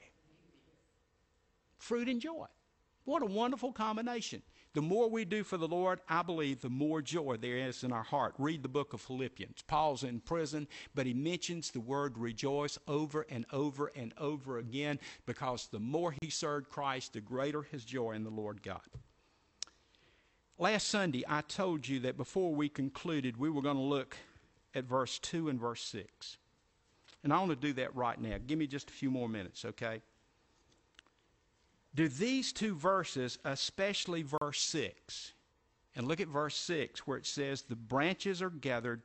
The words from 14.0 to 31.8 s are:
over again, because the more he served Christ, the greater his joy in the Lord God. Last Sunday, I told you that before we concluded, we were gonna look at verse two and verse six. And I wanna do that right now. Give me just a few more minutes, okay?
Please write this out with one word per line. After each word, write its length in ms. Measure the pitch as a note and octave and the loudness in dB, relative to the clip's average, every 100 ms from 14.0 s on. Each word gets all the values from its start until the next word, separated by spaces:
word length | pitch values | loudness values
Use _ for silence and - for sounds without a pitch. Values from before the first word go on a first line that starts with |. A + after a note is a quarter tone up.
| A2+ - | -8 -4
over 400 | D3 D3+ C3 A#2+ | -2 -2 -4 -6
again, 420 | A#2 C3 D3 C#3+ - - | -4 -2 -2 -2 -6 -10
because 440 | - A#2+ C3+ B2 - | -8 -4 -2 -2 -4
the 120 | - | -4
more 340 | A2+ D#3 F3 C#3 | 0 2 0 -2
he 80 | D#3+ | -4
served 400 | - D#3+ D3 C3 | -2 0 -2 -4
Christ, 460 | - C#3 C3 - | -2 0 0 -4
the 80 | A#2+ | -8
greater 400 | G#2 B2+ C#3+ D3 | -4 0 0 0
his 220 | C#3+ C#3+ | -4 -10
joy 280 | A2+ B2+ A2+ | -6 -2 -2
in 120 | A2 | -2
the 60 | A2 | -4
Lord 320 | A2 G#2 G#2 | -4 -4 -6
God. 240 | G2+ F2+ - - - _ _ _ _ _ - _ _ _ - _ _ _ _ - | -8 -8 -10 -18 -18 _ _ _ _ _ -10 _ _ _ -20 _ _ _ _ 2
Last 300 | F3+ G#3+ - | 4 4 4
Sunday, 360 | G#3+ F#3 B2 C3 | 4 4 2 2
I 140 | D3+ | 0
told 480 | - - F#3+ D#3 A#2+ | 0 0 2 2 0
you 120 | C3+ | 0
that 180 | B2+ B2 | 0 -2
before 360 | C3 F#3+ F3+ | -2 2 2
we 140 | D3 D3 | 4 2
concluded, 680 | - C#3 - F3 D#3 B2+ A#2 | 0 -2 -2 -2 0 0 0
we 120 | D3+ | 0
were 120 | D3 | 2
gonna 200 | C#3 C#3 | 2 2
look 360 | C3+ C#3+ C3 - - - - _ _ | 4 2 0 -10 -16 -20 -20 _ _
at 100 | C#3 | -6
verse 340 | B2+ C3 B2 - | 2 2 2 -2
two 300 | - E3+ D#3+ | -2 0 0
and 100 | B2+ | 0
verse 240 | A#2+ A#2 | 0 -2
six. 540 | - G#2+ - _ - - _ _ _ _ _ _ - - | -6 -8 -10 _ -16 -16 _ _ _ _ _ _ -20 -2
And 80 | D3 | 4
I 80 | D#3+ | 6
wanna 160 | F#3+ C#3 | 4 2
do 160 | D3 | 0
that 240 | B2+ B2+ C3 | 0 -2 0
right 240 | A#2+ - | 0 0
now. 160 | A2+ G2+ B2 | -2 -4 -2
Give 120 | D#3 | -2
me 80 | D3 | 0
just 240 | C#3 - | -4 -8
a 40 | |
few 160 | - C3+ | -4 0
more 200 | C3 A#2 | 0 0
minutes, 340 | A2 F2+ - | -2 -6 -8
okay? 380 | A2+ - A#2 A2 - _ _ _ _ _ _ _ _ - _ _ _ _ _ _ _ _ | -10 -4 -4 -4 -10 _ _ _ _ _ _ _ _ -20 _ _ _ _ _ _ _ _